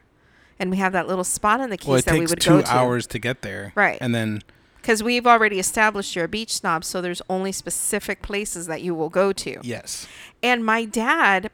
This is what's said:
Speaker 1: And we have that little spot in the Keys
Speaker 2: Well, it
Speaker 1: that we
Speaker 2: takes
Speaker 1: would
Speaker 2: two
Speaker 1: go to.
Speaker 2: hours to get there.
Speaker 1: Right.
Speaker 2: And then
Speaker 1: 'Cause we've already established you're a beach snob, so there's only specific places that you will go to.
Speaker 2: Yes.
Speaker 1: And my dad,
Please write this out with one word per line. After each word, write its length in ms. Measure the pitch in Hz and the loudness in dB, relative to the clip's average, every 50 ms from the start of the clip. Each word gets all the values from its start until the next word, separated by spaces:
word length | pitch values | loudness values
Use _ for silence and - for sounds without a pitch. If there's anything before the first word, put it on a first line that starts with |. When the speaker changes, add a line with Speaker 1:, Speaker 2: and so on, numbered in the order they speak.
| _ _ _ _ _ _ _ _ _ _ _ - | _ _ _ _ _ _ _ _ _ _ _ -6
Speaker 1:
And 120 | 202 185 | -4 -2
we 60 | 190 190 | 0 0
have 140 | 196 185 | 0 2
that 140 | 190 180 160 - | 0 0 0 0
little 160 | 185 185 185 | -2 -2 -2
spot 360 | - - - - 208 214 254 | -2 -4 0 2 2 2 2
in 100 | 269 247 | 0 -4
the 60 | 202 | -6
Keys 120 | 175 - - | -6 0 2
Speaker 2:
Well, 100 | 135 127 | 2 2
it 60 | 120 | 4
Speaker 1:
that 80 | - 165 | 4 2
we 60 | 160 | 2
Speaker 2:
takes 100 | 170 160 | 2 0
Speaker 1:
would 100 | 170 170 | 0 2
Speaker 2:
two 100 | - 180 160 147 | 4 6 6 6
Speaker 1:
go 40 | |
to. 80 | 120 - | 6 4
Speaker 2:
hours 360 | 120 127 127 123 123 120 110 - | 4 4 4 2 2 -2 -4 -4
to 100 | - 117 | -8 -6
get 240 | 104 123 135 - | -4 -4 -4 -4
there. 300 | - 104 95 95 98 101 - | -6 -10 -8 -8 -10 -6 0
Speaker 1:
Right. 240 | 214 202 170 110 - | 2 2 2 2 -2
Speaker 2:
And 140 | - 123 117 | -2 -2 0
then 280 | 117 110 110 107 104 - _ - _ _ _ _ _ | 0 0 -2 -4 -6 -8 _ -20 _ _ _ _ _
Speaker 1:
'Cause 200 | - - 233 214 | 0 0 0 0
we've 240 | 214 240 240 240 233 | 2 0 0 2 6
already 320 | 247 240 226 220 214 208 190 | 6 6 6 6 2 2 0
established 560 | 185 - - 233 220 214 208 202 196 - - | -2 0 2 2 2 2 2 0 -6 -4 -4
you're 120 | 185 165 | -4 -4
a 20 | 165 | -2
beach 240 | - 214 226 - - | -2 -4 -4 -4 -6
snob, 300 | - - 196 165 160 185 | -4 -2 -2 -2 -2 -2
so 160 | - - 190 | -4 -6 -4
there's 200 | 175 180 175 - - - | -4 -4 -6 -6 -6 -4
only 220 | 196 190 190 196 | -2 -2 -2 -4
specific 720 | 185 - - 175 - - - - - 208 - - 196 - | -6 -6 -8 -6 -6 -4 -4 -2 -4 -4 -4 -6 -8 -8
places 460 | - - 208 202 214 208 - 180 165 175 | -8 -6 -6 -6 -4 -6 -8 -8 -6 -6
that 140 | 165 139 | -6 -6
you 120 | 127 180 170 | -4 -4 -2
will 140 | 160 160 160 | -2 -2 -2
go 240 | - 180 196 196 | 2 2 2 2
to. 260 | 190 - - - - - - | 2 -2 -6 -8 -8 -8 -8
Speaker 2:
Yes. 420 | 123 113 - - - - - - - - - - - _ - - | -8 -8 -8 -8 -10 -12 -12 -12 -14 -18 -20 -20 -20 _ -4 0
Speaker 1:
And 200 | 247 247 240 226 | 0 2 2 2
my 200 | 220 220 226 233 | 0 0 0 0
dad, 640 | 214 - 240 220 254 302 330 294 202 196 185 190 214 | -2 -2 -2 2 2 2 4 4 4 4 2 0 -4